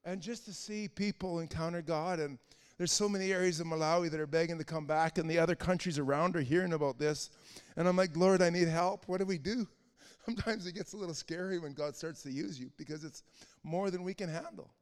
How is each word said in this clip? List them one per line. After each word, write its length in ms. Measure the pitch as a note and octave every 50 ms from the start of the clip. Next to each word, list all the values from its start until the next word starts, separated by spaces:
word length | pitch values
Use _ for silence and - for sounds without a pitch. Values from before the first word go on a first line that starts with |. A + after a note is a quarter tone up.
| _
And 180 | F3 F#3 G3
just 240 | D#3 A3 A#3+ - -
to 80 | A3 F3
see 340 | - - - G#3+ G#3+ G#3+
people 520 | F#3 _ - G3+ G#3 - - F#3+ F#3 E3+ E3+
encounter 420 | E3 D#3 - E3 D#3+ E3 F3 F3
God, 380 | D#3+ D3 E3 D3+ D#3+ F3+ F3+ D#3+
and 200 | D3+ C#3+ C#3 B2 _ _ - _ - _ _
there's 140 | - F3 D#3+
so 180 | - - G#3 G#3
many 220 | G3+ F#3+ F#3+ F#3+
areas 280 | F#3+ F3+ F#3 F3+ E3 D#3
of 80 | E3+
Malawi 420 | E3 D#3+ D#3+ D#3 D#3 E3 F3 F3 E3
that 100 | D3+ D#3
are 80 | D3+
begging 300 | D3 D3 E3 E3+ E3 E3+
to 60 | D#3+ D3+
come 220 | - E3 D#3+ D3+
back, 320 | C#3+ D#3 D#3 D#3+ D#3+ -
and 120 | F#3 E3 D#3+
the 80 | D#3+
other 180 | E3+ E3 E3 F3
countries 440 | - - F3 F#3 E3+ - F3+ D3+ D3
around 360 | C#3+ C3+ C#3 D3 E3 F3+ E3+
are 60 | E3+
hearing 320 | C#3 A#2+ D3+ F3 F#3 F3+ E3
about 240 | D3+ D3+ C#3 B2
this. 320 | B2 D3 D3+ D3+ C#3+ - - - - - - - - - - -
And 120 | - E3+
I'm 100 | F3+ F3+
like, 180 | F3+ F#3+ F3 D3
"Lord, 260 | E3 F3+ F#3+ F#3+ F3+
I 80 | F3+ E3+
need 180 | E3+ F3+ F3
help. 400 | E3 D#3+ E3 F3+ F#3 G#3 F3 -
What 120 | - F3+ F#3
do 60 | G3
we 120 | F#3+ F#3+
do?" 300 | D#3 C3+ F#3+ A3+ B3+ G#3 - _ _ _ _ _
<laughs> 300 | _ - - - _ -
Sometimes 400 | - A#3 G#3 - A3+ A3 A3 E3+
it 80 | F3+ E3
gets 200 | G#3 F#3 - -
a 40 |
little 160 | G#3 G3 E3+ D#3+
scary 460 | - - - D#3+ F3 F3+ F#3+ F#3+ E3+
when 140 | E3 D3 C#3
God 220 | D3 D3 D3 C#3
starts 280 | - E3 D#3+ D#3 - -
to 80 | C#3
use 280 | C3 C#3 F3+ G3+ E3+ B2
you, 120 | B2+ B2+ _
because 260 | - - - D3+ D#3 D#3
it's 200 | D#3 - - _ _ _ - - - _ _ -
more 280 | D#3 D#3+ F3+ G3+ G3
than 120 | F3+ F3+ F3+
we 100 | F#3 G3
can 160 | - F#3+ E3+
handle. 420 | D#3 E3+ - E4+ A3 F#3 - - _ _